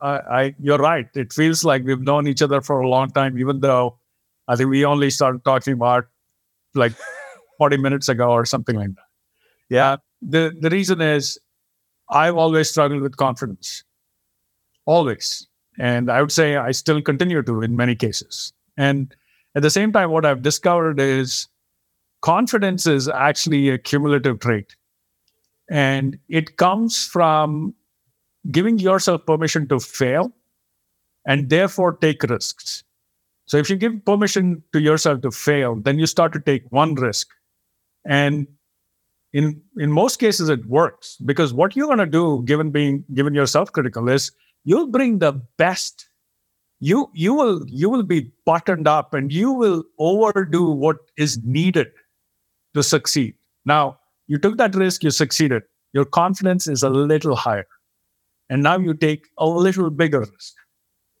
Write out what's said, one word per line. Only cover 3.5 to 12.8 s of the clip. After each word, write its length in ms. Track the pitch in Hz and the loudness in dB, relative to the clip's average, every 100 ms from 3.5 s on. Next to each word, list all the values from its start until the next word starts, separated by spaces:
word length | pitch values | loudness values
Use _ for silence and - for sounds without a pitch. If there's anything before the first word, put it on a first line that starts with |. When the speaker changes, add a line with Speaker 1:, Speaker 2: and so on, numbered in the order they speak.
| 139 | 0
Speaker 1:
though 360 | 135 127 123 - _ _ _ _ - | 2 2 0 -4 _ _ _ _ -4
I 100 | 123 | 0
think 120 | 135 | 2
we 140 | 135 | 2
only 260 | 143 143 139 | 2 2 0
started 360 | - 135 127 139 | 2 0 0 0
talking 280 | 131 139 | 0 0
about, 340 | 127 120 123 120 _ _ _ _ _ _ 139 | -2 2 0 -2 _ _ _ _ _ _ 0
like, 180 | 120 113 - - - | 0 -2 -14 -16 -18
<laughs> 320 | - _ - | -20 _ 0
forty 200 | 147 143 | 2 2
minutes 320 | 135 139 139 | 0 -2 -2
ago 220 | 120 123 | 0 2
or 140 | 120 117 | 2 0
something 300 | 131 110 110 | -2 -4 -4
like 140 | 101 | -4
that. 160 | 95 _ _ _ _ _ _ - | -8 _ _ _ _ _ _ -2
Speaker 2:
Yeah. 260 | 123 135 139 _ _ | 2 2 0 _ _
Speaker 1:
The, 340 | 175 160 160 165 | -2 0 0 -2
the 100 | 160 | -2
reason 300 | 190 185 180 | 0 0 0
is 400 | 156 147 139 - _ _ _ _ _ _ - | 0 0 -2 -10 _ _ _ _ _ _ -2
I've 260 | 143 160 170 | 2 2 2
always 340 | 165 160 156 | 2 2 0
struggled 320 | - | 0